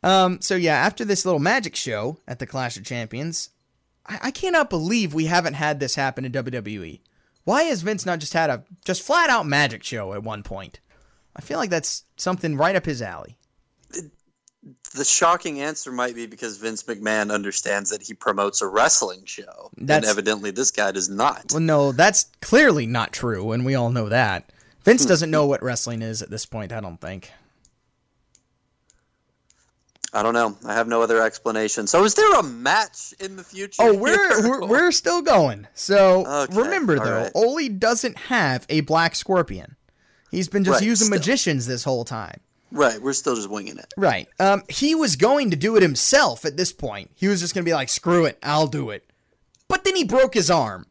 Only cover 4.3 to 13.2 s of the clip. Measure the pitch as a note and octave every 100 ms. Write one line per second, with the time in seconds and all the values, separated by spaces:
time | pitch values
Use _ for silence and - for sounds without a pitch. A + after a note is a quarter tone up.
4.3 | C#4 F#4 E4+ D4 F3 D#3+ A#3 F#3+ D3+ D#3+
5.3 | F3 E3+ D3 D3+ D3 C3+ - C3+ C3 C3
6.3 | C3 B2 B2 G#2 G#2 E2 - _ _ _
7.3 | _ - B3 E4 A#3 E3+ G#3+ F#3 E3+ D3
8.3 | E3 D#3+ A#2+ _ - - F#3 - D#4+ E4
9.3 | A#3+ D#3 C#3+ C#3+ A2 - A#2 G2 G#2 A2
10.3 | G#2 G2+ F#2+ F#2+ - _ _ _ _ _
11.3 | - - C#4+ A3+ E3+ - - _ _ -
12.3 | F#3 E3+ C#3+ E3 F#3+ E3 C3+ G#2+ E2